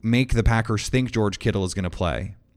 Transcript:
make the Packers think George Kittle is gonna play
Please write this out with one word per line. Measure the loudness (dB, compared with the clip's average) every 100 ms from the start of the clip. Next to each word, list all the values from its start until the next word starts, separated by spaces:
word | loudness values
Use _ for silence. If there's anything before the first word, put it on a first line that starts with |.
make | 0 2 2
the | 2
Packers | 4 2 0 -2 0
think | 0 0
George | 0 0 0
Kittle | -2 0
is | -2
gonna | -2 -4
play | -2 -2 -2 -6 -12 _